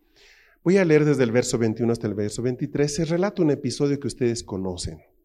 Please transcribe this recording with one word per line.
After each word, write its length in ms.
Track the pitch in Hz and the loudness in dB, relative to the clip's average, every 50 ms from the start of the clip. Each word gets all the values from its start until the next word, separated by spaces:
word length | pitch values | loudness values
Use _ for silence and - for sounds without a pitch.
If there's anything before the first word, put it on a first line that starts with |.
| _ _ _ _ - - _ _ _ _ _ _ | _ _ _ _ -20 -20 _ _ _ _ _ _
Voy 160 | - 170 190 196 | 0 2 4 4
a 60 | 185 | 6
leer 220 | 160 156 151 151 | 6 6 6 6
desde 180 | 151 143 127 127 | 4 4 4 2
el 80 | 113 | 2
verso 260 | 110 123 120 - - 113 | 2 2 2 2 0 0
veintiuno 360 | 117 110 107 117 117 113 117 | 0 0 0 0 0 0 0
hasta 140 | - - 107 | 0 -2 -4
el 80 | 98 | -4
verso 260 | 104 104 104 - - | -4 -4 -6 -4 -4
veintitrés. 540 | 117 127 123 - 147 - - 143 147 147 - | -4 -4 -4 -4 -6 -4 -2 -2 -2 0 -2
Se 100 | 175 165 | -2 -2
relata 380 | 151 170 170 190 208 - 196 170 | -2 0 0 -2 -2 0 0 0
un 80 | 151 | 0
episodio 480 | 135 - - 127 - - 147 143 139 139 | 0 0 -2 -6 -4 -2 0 0 0 -2
que 80 | - 110 | -4 -6
ustedes 360 | - - 131 117 113 113 - | -4 -2 -2 -2 -2 -2 -6
conocen. 560 | - 104 95 95 92 90 87 - 82 78 78 - _ _ _ | -8 -8 -6 -6 -6 -6 -6 -8 -10 -10 -12 -18 _ _ _